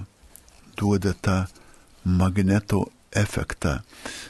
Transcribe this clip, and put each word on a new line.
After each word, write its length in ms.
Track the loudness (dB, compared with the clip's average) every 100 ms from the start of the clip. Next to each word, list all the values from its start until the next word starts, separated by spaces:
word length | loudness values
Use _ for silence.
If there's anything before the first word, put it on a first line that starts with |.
| -6 _ -20 -20 -20 -20 -16 -4
duoda 320 | 0 2 0
tą 260 | -2 0 0 -2 -8 -20 -20 _ -6 0
magneto 800 | 2 2 2 2 2 2 -2 -2 -8 _
efektą. 680 | -2 0 -2 -6 -4 -2 -2 -6 -16 -16 -14 -16